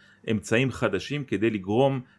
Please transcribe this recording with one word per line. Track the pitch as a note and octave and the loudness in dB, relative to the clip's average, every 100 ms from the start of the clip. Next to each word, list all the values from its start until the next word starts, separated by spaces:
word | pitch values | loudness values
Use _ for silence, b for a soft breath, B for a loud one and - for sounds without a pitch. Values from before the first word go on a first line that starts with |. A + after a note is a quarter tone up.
| b b - | b b -4
אמצעים | A2 - A2+ C3+ | -2 0 2 2
חדשים, | - A2 F#2+ - C#3+ | 0 -2 -2 -4 -8
כדי | C3+ G2 A2+ | -4 0 0
לגרום | G#2+ F#2 A2 C3+ C3+ B2 | 0 0 2 2 0 -6